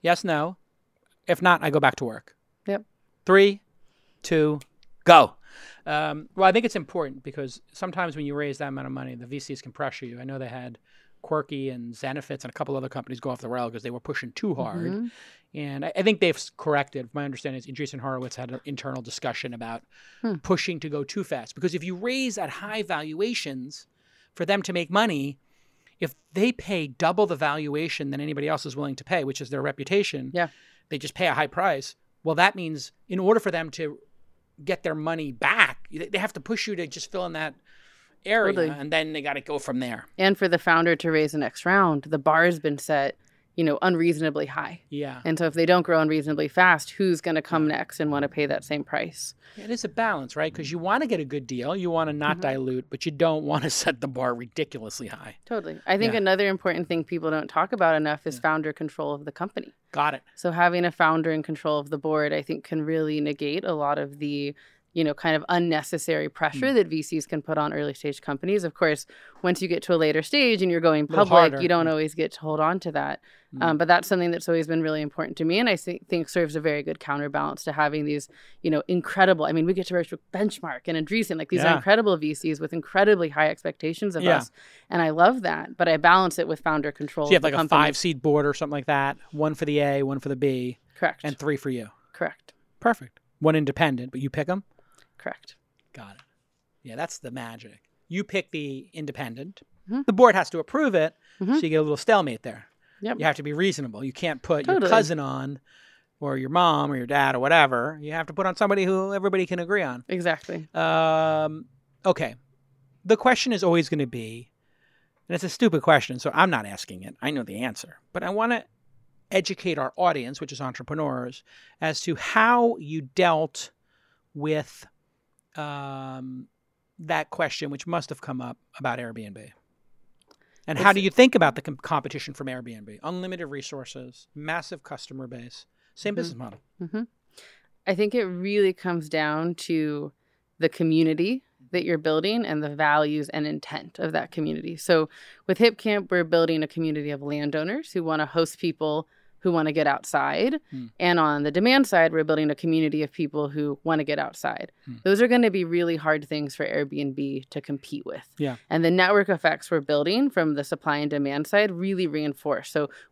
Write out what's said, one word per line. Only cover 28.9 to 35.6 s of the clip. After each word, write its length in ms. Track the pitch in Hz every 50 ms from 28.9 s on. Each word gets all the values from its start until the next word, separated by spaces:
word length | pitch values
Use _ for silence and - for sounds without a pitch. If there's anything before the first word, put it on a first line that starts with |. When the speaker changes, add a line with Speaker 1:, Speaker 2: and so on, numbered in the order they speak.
| 135
Speaker 1:
to 60 | - -
pay, 200 | - 185 165 135
which 160 | 135 131 -
is 100 | 135 120
their 120 | 143 131
reputation, 720 | 139 147 - - 135 - 190 202 196 - 160 135 127 131 151
Speaker 2:
Yeah. 160 | 175 170 143 _ _ _ _ _ _ _ -
Speaker 1:
they 80 | 151
just 160 | 131 151 143 -
pay 140 | - 185
a 60 | 160 131
high 140 | 156 151
price. 480 | 143 - 180 190 185 147 135 - - - _ _ _ _ _ -
Well, 120 | 160 156
that 200 | 165 180 202 202
means 360 | 190 170 156 156 135 - - _ _ _
in 120 | - 185 190
order 200 | 180 202 226 214
for 120 | - 196
them 180 | 170 165 160 151
to 280 | - 170 160 147 151 - _ _ _ - - _ _ _ _ _ _ - 139
get 200 | 160 180 - -
their 120 | 165 156
money 360 | 156 151 165 165 160 151 139
back, 560 | 120 107 - 143 208 226